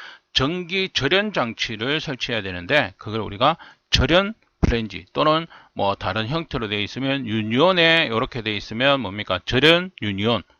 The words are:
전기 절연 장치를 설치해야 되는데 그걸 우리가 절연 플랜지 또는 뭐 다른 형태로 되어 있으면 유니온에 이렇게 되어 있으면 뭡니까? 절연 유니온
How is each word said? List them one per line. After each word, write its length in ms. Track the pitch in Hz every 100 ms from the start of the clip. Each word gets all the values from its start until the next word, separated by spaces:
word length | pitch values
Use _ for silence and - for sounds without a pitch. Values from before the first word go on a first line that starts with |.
| - - _
전기 560 | - 135 180 170 190 190
절연 460 | - 143 190 214
장치를 680 | 175 120 110 - 107 123 156
설치해야 400 | 151 131 - 113
되는데 540 | 95 90 87 147 104 -
그걸 240 | - 110
우리가 380 | 95 101 135 165 - - _
절연 420 | - 131 175 196 - _ _
플랜지 420 | - 117 110 90 92
또는 340 | 139 151 156 165 - -
뭐 220 | - 101 98
다른 300 | 98 101 110
형태로 420 | 160 160 135 110
되어 120 | 104
있으면 460 | 101 - 135 139 117
유니온에 800 | 110 107 120 175 180 165 165 143
이렇게 340 | 113 123 120
되어 140 | 107
있으면 480 | 104 - 110 135 139
뭡니까? 360 | 101 104 104 90
절연 460 | - 120 147 170 185 -
유니온 420 | 104 98 107 113 - _